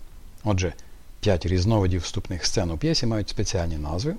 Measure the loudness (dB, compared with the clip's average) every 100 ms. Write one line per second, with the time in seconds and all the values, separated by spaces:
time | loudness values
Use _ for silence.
0 | -14 -16 -18 -6 0 2 0 -4 -12 -16
1 | -16 -2 2 2 4 2 4 4 4 2
2 | -2 -6 -6 -2 0 2 0 0 0 2
3 | 2 2 0 -2 0 0 0 -2 -2 -2
4 | -2